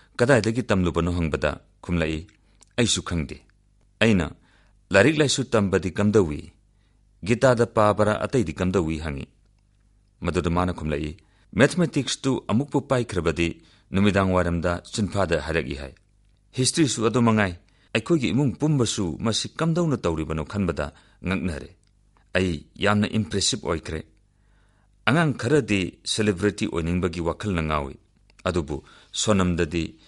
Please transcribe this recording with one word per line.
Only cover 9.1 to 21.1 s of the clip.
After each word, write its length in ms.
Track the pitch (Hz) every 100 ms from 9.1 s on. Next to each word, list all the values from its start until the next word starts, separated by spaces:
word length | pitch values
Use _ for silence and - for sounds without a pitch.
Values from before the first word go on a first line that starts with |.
| 69 - _ _ _ _ _ _ _ _ -
ꯃꯗꯨꯗ 280 | 85 87 85
ꯃꯥꯅ 220 | 85 90
ꯈꯨꯝꯂꯛꯏ, 400 | 87 76 73 76 78 _ _ _
"ꯃꯦꯊꯃꯦꯇꯤꯛꯁꯇꯨ 800 | - 143 175 165 151 127 - 135 127 -
ꯑꯃꯨꯛꯄꯨ 300 | 107 143 139
ꯄꯥꯏꯈ꯭ꯔꯕꯗꯤ 680 | - 127 120 90 82 78 85 - - _ -
ꯅꯨꯃꯤꯗꯥꯡ 400 | 95 104 95 95
ꯋꯥꯏꯔꯝꯗ 400 | 90 87 85 87 87
ꯆꯤꯟꯐꯥꯗ 540 | - - 98 101 90 80
ꯍꯥꯏꯔꯛꯏ" 360 | - 82 67 69
ꯍꯥꯏ꯫ 160 | 69 - _ _ _ _ _
ꯍꯤꯁꯇ꯭ꯔꯤꯁꯨ 520 | - 127 - 147 127 113
ꯑꯗꯨ 140 | 123
ꯃꯉꯥꯏ꯫ 300 | 117 110 101 87 _ _ _
ꯑꯩꯈꯣꯏꯒꯤ 340 | 117 - 170 113
ꯏꯃꯨꯡ 240 | 107 147 90
ꯄꯨꯝꯕꯁꯨ 480 | 151 147 113 - 90 73
ꯃꯁꯤ 260 | 113 107 -
ꯀꯝꯗꯧꯅ 480 | - 165 165 170 127
ꯇꯧꯔꯤꯕꯅꯣ 480 | 87 80 78 78
ꯈꯟꯕꯗ 420 | 73 104 92 78 73 - _